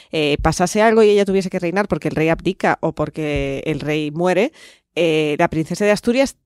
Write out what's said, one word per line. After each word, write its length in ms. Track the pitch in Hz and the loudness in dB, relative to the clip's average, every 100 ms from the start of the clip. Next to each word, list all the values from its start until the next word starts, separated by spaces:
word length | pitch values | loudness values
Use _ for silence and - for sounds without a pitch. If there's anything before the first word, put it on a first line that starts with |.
| - | -8
eh, 260 | 160 147 147 | -4 -2 0
pasase 400 | 165 156 175 214 | 0 0 0 2
algo 220 | 226 220 | 4 6
y 60 | 214 | 6
ella 140 | 202 | 4
tuviese 260 | 196 190 185 | 2 0 -2
que 100 | 185 | -4
reinar 280 | 175 185 202 | -4 -2 -2
porque 220 | 165 156 | -2 -2
el 60 | 147 | 0
rey 120 | 160 | 0
abdica 520 | 165 - 190 185 - | 0 -2 -2 -2 0
o 100 | 160 | -2
porque 720 | 156 151 151 151 147 139 135 - | -4 -6 -6 -4 -4 -4 -6 -6
el 140 | 147 | -4
rey 320 | 143 151 151 | -4 -4 -4
muere, 400 | 151 180 180 254 - - _ _ | -2 0 2 0 -4 -20 _ _
eh, 440 | - 170 156 151 147 | -2 0 0 0 0
la 80 | 170 | 0
princesa 380 | 156 151 170 208 | 0 -4 0 0
de 60 | |
Asturias 440 | 208 - 240 269 - | 2 2 2 0 -2